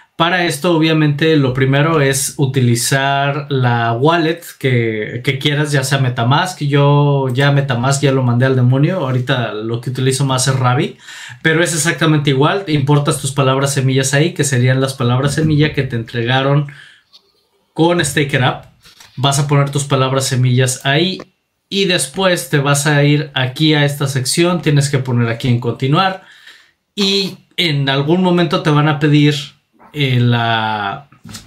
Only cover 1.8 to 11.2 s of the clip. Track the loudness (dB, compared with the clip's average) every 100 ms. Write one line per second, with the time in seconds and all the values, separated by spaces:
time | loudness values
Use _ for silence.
1.8 | 2 2 0 0 -4 -2 -2 2 2 0
2.8 | 0 0 0 0 -2 -4 -4 -2 0 0
3.8 | 0 0 2 2 0 -4 -10 -6 -2 0
4.8 | 0 -4 -6 -6 -6 -2 -2 -2 0 -2
5.8 | 0 0 0 0 0 0 0 -4 -2 2
6.8 | 4 4 2 2 0 0 2 2 0 -2
7.8 | 0 0 2 2 2 2 2 2 2 4
8.8 | 2 0 -2 -4 -2 -2 -2 -6 -6 -6
9.8 | -6 -4 -2 0 0 0 0 0 0 0
10.8 | -2 -6 -20 -20